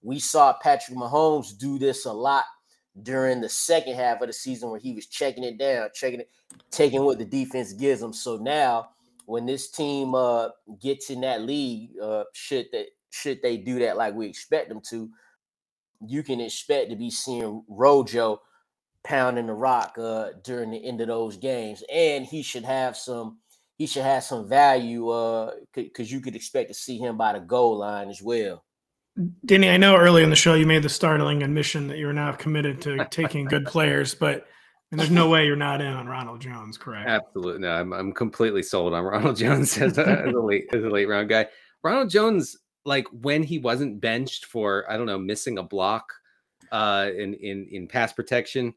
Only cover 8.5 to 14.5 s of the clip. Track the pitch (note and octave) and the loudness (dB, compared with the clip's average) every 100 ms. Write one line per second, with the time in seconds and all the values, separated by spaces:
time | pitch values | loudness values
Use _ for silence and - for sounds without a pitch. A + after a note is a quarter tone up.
8.5 | D3+ C3 A#2 A#2 _ _ _ - A#2 A#2+ | 2 2 2 -4 _ _ _ -8 -6 -4
9.5 | C3+ - - D3 C#3+ C3 C3 B2 A#2 A2+ | -6 -6 -6 -4 -2 -2 0 2 0 -2
10.5 | - - G2+ C3+ C3+ - B2+ C3 A#2 A#2 | -8 -20 -10 -6 -6 -6 -6 -4 -4 -4
11.5 | D3 C3+ A2+ A2+ F#2+ G#2+ G#2+ G#2 - - | -4 -4 -8 -12 -10 -6 -4 -6 -12 -6
12.5 | C3+ - A2+ G2+ _ _ - D3 C3 B2 | -6 -4 -8 -8 _ _ -10 -8 -4 -2
13.5 | A#2 G2+ B2 A#2 F#2+ A2 G#2+ G#2 - - | -4 -4 0 0 0 -2 -4 -8 -10 -2